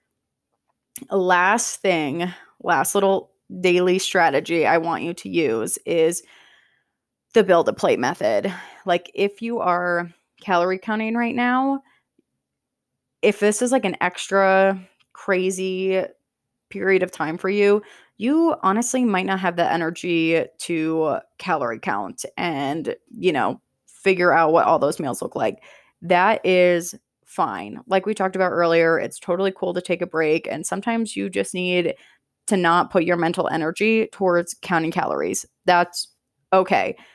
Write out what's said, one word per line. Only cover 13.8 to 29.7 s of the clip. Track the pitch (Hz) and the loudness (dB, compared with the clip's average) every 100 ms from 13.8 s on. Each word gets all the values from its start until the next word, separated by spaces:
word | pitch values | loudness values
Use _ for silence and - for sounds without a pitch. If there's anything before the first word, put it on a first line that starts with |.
an | 202 - | 0 -2
extra | 180 - - 196 190 190 196 190 185 _ _ | -4 -4 0 2 4 6 4 0 -8 _ _
crazy | - - 185 185 185 190 185 190 190 - _ _ _ _ _ _ | -12 -2 0 0 -2 -4 -2 0 0 -2 _ _ _ _ _ _
period | 196 190 190 | -6 0 2
of | 180 | 0
time | - 156 165 | -4 -6 -4
for | 196 | -2
you, | 208 202 208 - - _ - | 2 4 2 0 -20 _ -6
you | 220 311 330 - | 0 2 2 2
honestly | - 208 240 262 | 0 0 0 0
might | 247 190 185 | 0 0 -2
not | 190 | -2
have | 185 175 | -2 0
the | 170 | 0
energy | 165 165 170 180 170 160 165 - - | 0 -2 -6 -2 0 2 0 -2 -8
to | - 165 160 160 156 117 - - | -6 -4 -2 -2 -2 -2 -6 -12
calorie | 196 160 120 113 | -4 -2 -2 -6
count | - 101 190 - - - | -4 -4 -6 -10 -12 -6
and, | 175 143 139 160 - - _ | -6 -4 -4 -4 -6 -8 _
you | - 180 | -4 -2
know, | 139 104 131 _ _ _ | 0 0 -4 _ _ _
figure | - 196 185 180 | -4 0 2 4
out | 165 160 | 4 6
what | 160 120 | 4 4
all | 156 | 4
those | 139 - | 2 -2
meals | 139 120 | -6 -6
look | - - | -8 -4
like. | 113 - - - _ _ | -4 -4 -14 -20 _ _
That | 170 175 196 226 - | 0 2 4 2 2
is | 185 180 175 175 - _ _ _ | 4 4 2 -2 -12 _ _ _
fine. | - 160 98 101 - - | -6 -4 -4 -10 -12 -2
Like | 190 190 | -2 0
we | |
talked | 214 190 185 | -2 -2 0
about | 185 | 0
earlier, | 165 170 165 165 165 | 2 2 4 4 2
it's | - - | -2 -8
totally | - 175 196 | -4 -2 -2
cool | 190 180 | -2 -4